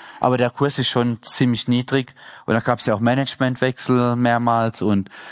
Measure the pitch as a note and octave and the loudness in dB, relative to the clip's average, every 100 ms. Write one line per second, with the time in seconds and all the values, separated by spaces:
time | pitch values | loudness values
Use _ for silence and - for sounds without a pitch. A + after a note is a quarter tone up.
0 | - - B2+ B2+ B2 - C#3+ C#3 B2 B2+ | -20 -2 0 2 0 0 -2 0 -2 0
1 | A#2+ A#2 - - B2 A#2 - B2 B2+ C3+ | 0 -2 -4 0 2 2 0 0 0 -2
2 | C3 - - - - A2+ B2+ A#2+ - G#2 | -2 -10 -20 -12 -2 0 0 -2 0 0
3 | A#2+ B2+ C3+ - B2+ B2+ B2+ B2 - B2 | 2 2 -2 -2 -2 0 -2 -2 0 2
4 | B2 A#2+ B2 A#2 A#2+ A#2 A2+ - G#2 G2+ | 2 2 2 2 2 0 0 -2 0 0
5 | F#2+ - - | -2 -10 -20